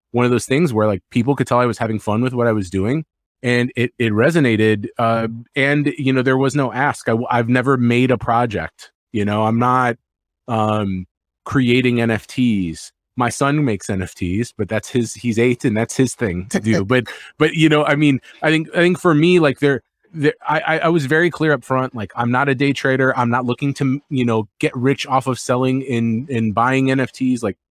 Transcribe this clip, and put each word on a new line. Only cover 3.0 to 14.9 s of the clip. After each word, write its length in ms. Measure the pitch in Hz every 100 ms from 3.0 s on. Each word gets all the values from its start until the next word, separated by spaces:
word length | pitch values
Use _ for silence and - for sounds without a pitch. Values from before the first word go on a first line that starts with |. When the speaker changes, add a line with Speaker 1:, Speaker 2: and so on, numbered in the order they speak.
| 156 _ _ _
Speaker 1:
and 300 | 127 123 123 120
it, 160 | 117 -
it 140 | 117
resonated. 760 | 104 139 165 131 110 110 107 117 -
Uh, 300 | 113 113 113 113 120 147
and, 320 | 135 147 143 143
you 160 | 131
know, 80 | 131
there 160 | 127 131
was 160 | 135
no 180 | 143 127
ask. 380 | 123 139 - -
I, 60 | 113 123
I've 180 | 120 117
never 260 | 127 123 131
made 360 | 120 120 127
a 60 | 123
project, 720 | - 117 120 101 78 - - _ _
you 120 | 107 104
know, 200 | 107 110
I'm 120 | 113
not, 400 | 127 127 123 120 _ _ _ _ -
um, 600 | 113 107 107 101 92 90 _ _ _ -
creating 540 | 139 123 123 127 120
N 100 | 117
F 160 | 107 -
Ts. 640 | - 123 104 87 80 - _ _ -
My 140 | 120
son 360 | - 139 151 139
makes 240 | 101 -
N 140 | 95
F 100 | 90
Ts, 400 | - 87 98 120 -
but 140 | 95
that's 200 | 110
his, 260 | -